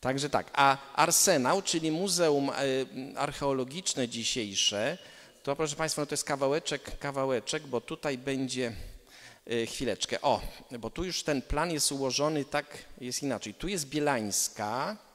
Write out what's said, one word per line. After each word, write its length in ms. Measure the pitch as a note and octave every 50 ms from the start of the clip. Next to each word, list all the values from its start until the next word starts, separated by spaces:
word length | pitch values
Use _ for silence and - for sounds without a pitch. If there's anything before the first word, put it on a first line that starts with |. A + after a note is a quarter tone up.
Także 280 | - B2+ C3 C#3 C#3 D3
tak, 220 | - G#2+ F2 - -
a 240 | - C#3+ C#3 C3+ C3 - - -
Arsenał, 680 | - D3+ E3 E3 - - - F#3 D3 B2 B2+ D#3+ G3
czyli 300 | F#3+ - - E3+ D#3+ D#3+
muzeum, 580 | D#3 D#3+ F#3 G3+ F3+ E3+ F3 D#3+ D3 C#3+ C#3 C#3
e, 40 | - - C#3 C#3 C3 C3 C3+ B2+ - - C3 C#3 - -
archeologiczne 880 | C3+ D3 C#3 - - C#3 C3+ C3 B2+ B2+ C3+ F3 - - - - C3 A#2
dzisiejsze, 920 | A#2 A#2 A2+ - - B2+ A2+ G#2 G2 F#2 - - - G2+ G#2+ C3 E3 F#3 - - - - - - - - -
to 120 | - C#3
proszę 200 | C#3+ D#3+ D3+ D3+
państwa, 260 | - D#3+ D#3 - -
no 40 | D3
to 80 | C#3+ D3+
jest 100 | C#3 -
kawałeczek, 760 | - D3+ C3+ C#3 C3+ C#3 D#3+ D#3+ - D3+ C#3 - - - -
kawałeczek, 680 | - C#3+ C3+ C#3 C3+ C3+ C3 A#2 G#2+ - - D#3 D#3 C#3+
bo 140 | B2+ A#2
tutaj 360 | A2+ - D#3+ D#3 - D#3 C#3 B2
będzie, 560 | B2+ C3+ C3+ C3 C3+ B2+ B2 B2+ B2+ A#2 A2 G2+ - - - - - - - - - - - - _
e, 200 | - A#2 A#2+ A#2
chwileczkę, 560 | A2 - - C3+ A#2+ G2+ F#2 - - A#2+ -
o, 200 | - C#3+ B2 G2 - - - - - - C3 A#2+
bo 100 | A2 A2+
tu 140 | - - E3+
już 200 | F#3 D#3+ - -
ten 180 | - D3+ C3+
plan 300 | A#2+ - - D3 D#3 F3
jest 200 | E3+ D3 C3+ -
ułożony 540 | C#3+ C#3 C3+ C3 B2 C3+ C#3+ D3+ D#3+ D3+ C#3
tak, 200 | C#3 - D3 C#3+ - - - - - - -
jest 220 | C3 B2 A#2+ - C#3+
inaczej. 300 | C#3 B2+ G#2 - A2 G2+
Tu 140 | - - E3+
jest 200 | G#3 F#3 D3 C3+
Bielańska 1080 | C3+ D3+ D3 D3 C#3 A#2+ G#2+ G#2 F#2+ - - - - - G#2 G#2 A2 B2+ C#3+ F3 G#3+ G#3 - - -